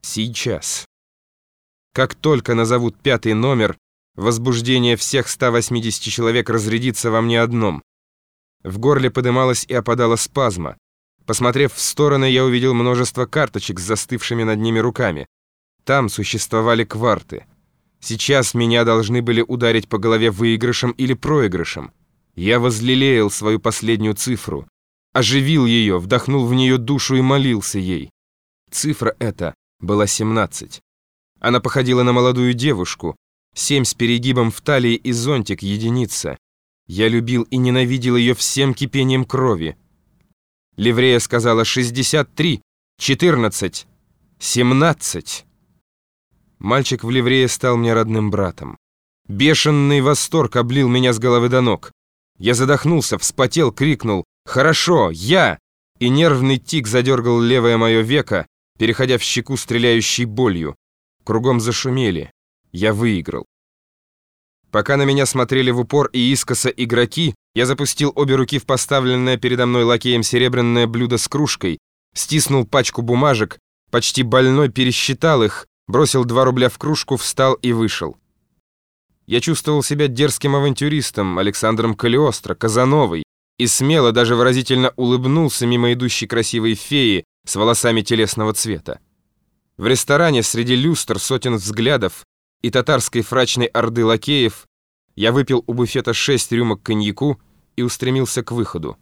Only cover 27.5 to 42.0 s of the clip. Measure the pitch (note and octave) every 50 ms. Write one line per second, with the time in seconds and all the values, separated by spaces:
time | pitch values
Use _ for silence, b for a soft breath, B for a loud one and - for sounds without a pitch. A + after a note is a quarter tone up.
27.5 | A#2+ G#2 - - - G2+ F#2 F#2 F#2 D2+ C2+ - _ _ _ _ _ _ _ _
28.5 | _ _ _ _ - - - D3+ D3+ - A#2+ A2+ - _ B2 A2 G2 - F2+ D#2
29.5 | - _ _ _ _ _ - F#2 G#2 G#2 G#2 G2 - - A2 A2 A2 A2+ G2+ E2+
30.5 | - - - - - - _ _ _ _ _ _ _ _ _ _ _ _ - A#2
31.5 | B2 B2 - B2+ - C#3 B2+ B2 B2+ B2 B2 B2 B2 B2 B2 B2+ B2 B2 B2 B2
32.5 | B2 A#2 B2 D3+ C3+ F#2 F2+ - - _ - E2 D2 _ _ _ _ _ _ _
33.5 | _ - - - C#3+ C#3 B2 - - _ A#2+ A#2 A#2+ A#2+ A#2+ C3 B2+ B2 A#2 A2+
34.5 | - - _ - D3 C3+ B2 A#2+ A#2 - _ B2+ A#2+ A#2 A#2 C3+ D3 B2+ G#2 -
35.5 | G2 - G2+ G2 G2+ G#2 A2 A2+ A#2+ B2+ A#2+ G2+ - - - D#2+ C2+ - _ _
36.5 | _ _ _ _ _ _ _ - F2 F#2+ A2 A2+ A#2 A#2 A#2 A#2 B2+ A#2+ A#2 -
37.5 | - B2+ B2+ B2+ B2 B2+ B2+ A#2+ C3 C3 A#2+ B2+ A#2+ B2 A#2 A#2+ B2 - - -
38.5 | - C3+ C#3 C#3 B2 - C#3+ A#2+ - C#3 C3 C3 C3 C3 B2 - - C3 C3 B2+
39.5 | G#2+ E2 D#2+ D#2 D2+ _ _ _ _ _ _ _ _ _ _ _ _ _ _ _
40.5 | _ _ _ _ _ - G2+ A#2+ A#2 A#2+ B2+ C3 B2 A#2+ - - - A#2+ A2 A#2+
41.5 | A2+ A2+ A2+ - - C3 B2 A#2+ A#2 C3